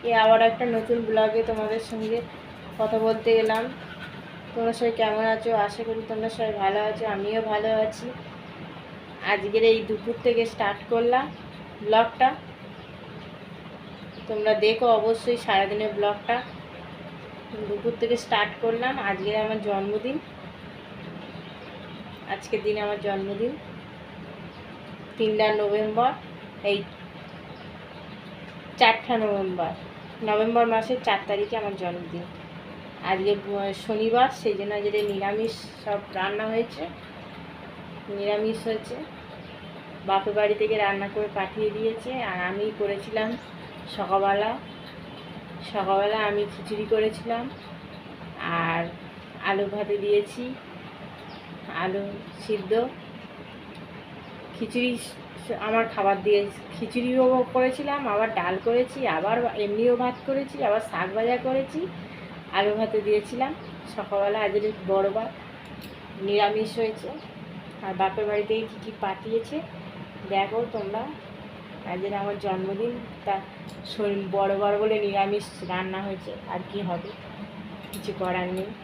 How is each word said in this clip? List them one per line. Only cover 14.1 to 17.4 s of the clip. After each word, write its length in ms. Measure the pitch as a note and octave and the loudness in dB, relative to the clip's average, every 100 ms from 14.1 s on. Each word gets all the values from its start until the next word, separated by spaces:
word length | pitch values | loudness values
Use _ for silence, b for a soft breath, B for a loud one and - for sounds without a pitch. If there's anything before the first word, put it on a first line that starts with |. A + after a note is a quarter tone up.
| - - | -14 -4
তোমরা 240 | G#3+ G#3+ G#3+ | 2 4 6
দেখো 220 | G#3+ A3+ B3 A3 | 6 6 6 8
অবশ্যই 400 | A3 A3+ B3 A#3+ - | 6 2 2 0 4
সারাদিনের 460 | G3 G3 G#3 G#3+ G3+ | 4 6 2 0 2
ব্লগটা। 380 | G3+ G#3 - A#3+ B3+ - - - - - - - - - | 2 2 0 0 -2 -12 -12 -12 -12 -12 -12 -12 -14 -14